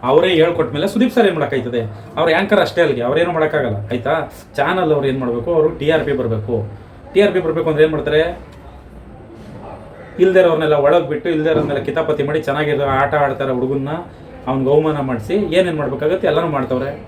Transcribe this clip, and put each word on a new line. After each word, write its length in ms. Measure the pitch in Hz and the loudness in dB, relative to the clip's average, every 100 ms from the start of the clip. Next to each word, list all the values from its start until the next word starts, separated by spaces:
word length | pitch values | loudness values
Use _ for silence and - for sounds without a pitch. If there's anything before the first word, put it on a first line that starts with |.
| 120 | 4
ಅವರೇ 200 | 143 175 170 | 4 4 4
ಹೇಳ್ಕೊಟ್ಮೇಲೆ 480 | 165 170 139 143 190 | 2 2 -2 -2 -2
ಸುದೀಪ್ 200 | 214 247 - | 0 0 4
ಸರ್ 120 | 202 | 2
ಏನ್ 60 | 165 | 2
ಮಾಡೋಕ್ಕಾಯ್ತದೆ? 440 | 135 135 120 120 110 - - - | -2 -2 -2 -4 -4 -8 -12 -2
ಅವ್ರ 80 | 165 160 | 2 2
ಆ್ಯಂಕರ್ 240 | 202 208 170 | 2 2 2
ಅಷ್ಟೇ 160 | - 165 | 2 0
ಅಲ್ಲಿಗೆ, 180 | 123 120 | 2 0
ಅವ್ರೇನು 240 | 151 175 165 | 0 0 0
ಮಾಡೋಕ್ಕಾಗಲ್ಲ, 400 | 156 151 127 104 - | 0 0 -2 -4 -4
ಆಯ್ತಾ? 240 | 127 131 160 147 - - - | -4 -2 -2 -4 -12 -12 -2
ಚಾನಲ್ 340 | 143 185 170 151 | 0 0 2 2
ಅವ್ರು 120 | 135 | 0
ಏನ್ 80 | 131 | -2
ಮಾಡ್ಬೇಕು? 260 | 123 117 113 170 | -2 -4 0 2
ಅವರು 120 | 156 - | 2 0
ಟಿ 80 | 143 160 | 0 0
ಆರ್ 80 | 139 | 0
ಪಿ 80 | 131 | -2
ಬರ್ಬೇಕು. 360 | 117 110 104 117 101 - - - - | -2 -4 -2 -4 -4 -10 -18 -20 -4
ಟಿ 80 | 185 202 | 2 2
ಆರ್ 80 | 185 | 2
ಪಿ 80 | 165 | -2
ಬರ್ಬೇಕು 240 | 160 160 | -2 -2
ಅಂದ್ರೆ 120 | 151 156 | 2 2
ಏನ್ 60 | 151 | 2
ಮಾಡ್ತಾರೆ? 280 | 135 151 165 - - - - - - - - - - - - - - - - - - - 185 | 0 0 0 -4 -14 -20 -20 -20 -20 -20 -20 -20 -20 -20 -18 -18 -16 -18 -18 -20 -18 0 4
ಇಲ್ದೇ 160 | 185 | 6
ಇರೋರ್ನೆಲ್ಲ 340 | 180 156 156 147 139 | 6 4 2 4 4
ಒಳಗ್ 200 | 175 151 | 4 2
ಬಿಟ್ಟು, 160 | 147 175 156 | -4 -2 0
ಇಲ್ದೇ 140 | 156 | 2
ಇರೋರ್ನೆಲ್ಲ 300 | 151 147 139 - | 0 0 -2 -4
ಕಿತಾಪತಿ 360 | 135 160 151 143 | -4 -2 -2 0
ಮಾಡಿ, 120 | 156 147 | -2 -2
ಚೆನ್ನಾಗಿರೋ 400 | 139 151 139 143 135 | -2 0 0 0 0
ಆಟ 160 | 139 151 139 | 0 2 0
ಆಡ್ತಾರೆ 260 | 131 135 123 | 0 -2 -2
ಹುಡುಗನ್ನ, 320 | 127 139 135 160 175 - - - - | -2 -2 -4 -6 -10 -16 -20 -14 -6
ಅವ್ನಿಗೆ 200 | 135 131 | -2 4
ಅವಮಾನ 260 | 147 156 147 135 | 4 4 -2 -2
ಮಾಡಿಸಿ 240 | 120 - 190 185 170 | -4 -2 -2 2 2
ಏನೇನ್ 200 | 185 156 | 2 0
ಮಾಡ್ಬೇಕಾಗತ್ತೆ 460 | 139 135 151 185 - | -4 -2 0 0 0
ಎಲ್ಲನೂ 180 | 151 165 143 | 0 0 -2
ಮಾಡ್ತವ್ರೆ. 340 | 127 127 135 - | -2 -4 -4 -8